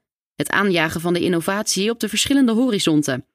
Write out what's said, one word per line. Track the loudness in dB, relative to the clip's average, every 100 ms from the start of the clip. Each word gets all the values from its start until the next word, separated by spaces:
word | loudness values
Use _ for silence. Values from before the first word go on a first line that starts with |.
| _ _ _ -10
het | -2
aanjagen | 0 2 2 0 -2
van | -2
de | 0
innovatie | 0 0 -2 -4 -2 -2 -2
op | -2
de | -4
verschillende | -2 0 4 4
horizonten, | 2 2 0 2 2 0 -4 -8